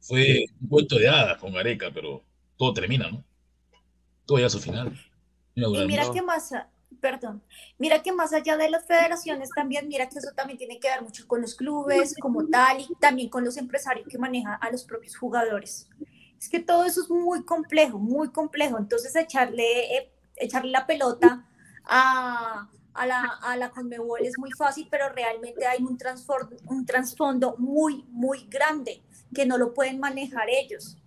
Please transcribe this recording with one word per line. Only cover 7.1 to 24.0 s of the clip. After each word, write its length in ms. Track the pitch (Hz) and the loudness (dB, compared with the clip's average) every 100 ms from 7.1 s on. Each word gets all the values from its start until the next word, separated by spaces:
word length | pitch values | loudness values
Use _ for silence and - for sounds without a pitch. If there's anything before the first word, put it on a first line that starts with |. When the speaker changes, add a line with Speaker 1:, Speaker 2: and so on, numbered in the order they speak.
| 262 247 208 _ - - _ | -2 -10 -12 _ -20 -20 _
Speaker 2:
mira 240 | 302 311 | 2 2
que 100 | 330 | 2
más 200 | 370 320 | -2 0
allá 260 | 311 302 311 | 0 0 2
de 120 | 311 | 2
las 160 | 330 330 | 0 2
federaciones 640 | 339 339 339 330 285 262 - | 4 4 0 -6 -8 -6 -4
también, 320 | 285 285 294 | -4 -4 -6
mira 200 | 285 254 | -6 -6
que 120 | 294 | -6
eso 100 | 277 277 | -12 -8
también 220 | 269 254 | -8 -8
tiene 220 | 247 240 | -14 -4
que 80 | 262 | -2
ver 140 | 262 | -2
mucho 260 | 226 - - | -6 -16 -4
con 140 | 240 | -4
los 140 | 233 - | -4 -6
clubes 600 | 262 294 - 185 180 - | -6 -4 2 2 2 -2
como 280 | 277 247 311 | -4 -2 2
tal 320 | 247 262 262 | 6 6 4
y 160 | 277 349 | -4 2
también 280 | 294 262 240 | 4 4 -4
con 160 | 254 | -4
los 140 | 240 254 | -4 -4
empresarios 500 | 254 277 277 240 - | -6 -6 -4 -6 -6
que 100 | 247 | -6
manejan 400 | 247 247 208 208 | -4 -4 -4 -4
a 100 | 233 | -4
los 120 | 247 | -6
propios 340 | - 226 - - | -8 -14 -14 -10
jugadores. 720 | 247 240 226 208 202 - - _ 302 _ _ _ | -4 0 0 -2 -6 -16 -16 _ -20 _ _ _
Es 100 | - | -4
que 100 | 339 | -4
todo 260 | 339 339 349 | 4 4 4
eso 160 | 339 | 0
es 80 | 349 | 0
muy 340 | 339 349 359 | 0 2 -2
complejo, 560 | - 330 311 311 302 208 | -2 -4 0 4 4 4
muy 300 | 214 269 311 | -2 0 -2
complejo. 480 | - 302 294 294 233 | -2 -4 0 0 0
Entonces 360 | 208 233 247 320 | -2 -2 0 -2
echarle, 800 | 320 262 254 233 233 240 233 247 | 0 2 0 2 0 2 0 -2
eh, 160 | 262 _ _ - | -4 _ _ -8
echarle 360 | 247 254 247 | -4 -4 0
la 140 | 262 262 | 0 2
pelota 600 | 311 262 240 339 247 - _ - - - | 0 2 8 6 6 -10 _ -20 -20 2
a, 840 | 254 262 262 247 240 226 214 208 _ _ | 4 6 4 0 -4 -6 -8 -12 _ _
a 120 | - 247 | -4 -2
la, 160 | 254 247 - | 0 -2 -6
a 140 | 247 247 | -6 -4
la 120 | 247 | -4
Conmebol 500 | 247 247 240 | -8 -12 -8